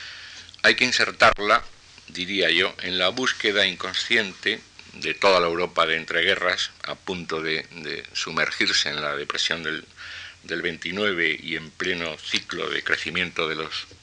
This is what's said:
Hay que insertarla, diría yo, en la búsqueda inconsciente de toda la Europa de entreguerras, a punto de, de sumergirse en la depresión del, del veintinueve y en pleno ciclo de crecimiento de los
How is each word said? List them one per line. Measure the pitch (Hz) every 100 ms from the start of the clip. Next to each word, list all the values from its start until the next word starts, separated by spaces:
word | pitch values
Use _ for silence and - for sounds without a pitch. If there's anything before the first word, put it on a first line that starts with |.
| - - - - - -
Hay | 110 113
que | 123
insertarla, | 120 101 95 117 101 104 117 - - - - -
diría | 82 90 98 82
yo, | 85 95 -
en | 90 92
la | 92
búsqueda | 123 127 - 110 101 95
inconsciente | 87 92 92 - 117 101 92 - 110 - - -
de | - 76
toda | - 101 92
la | 85
Europa | 85 87 85 82
de | 80
entreguerras, | 80 85 87 95 90 90 - -
a | - 73
punto | - 90 85 80
de, | 80 80 67
de | 85 76 76 -
sumergirse | - - 80 76 - 104 - 78
en | 76
la | 73 71
depresión | 71 - - -
del, | 78 78 - - - - - -
del | - 82
veintinueve | 85 82 85 95 104 87 82 76
y | 78 78
en | 78
pleno | - 90 90 82 78
ciclo | - 123 - 82 80
de | 73
crecimiento | - 78 80 85 87 73 80
de | 78
los | 78 - - -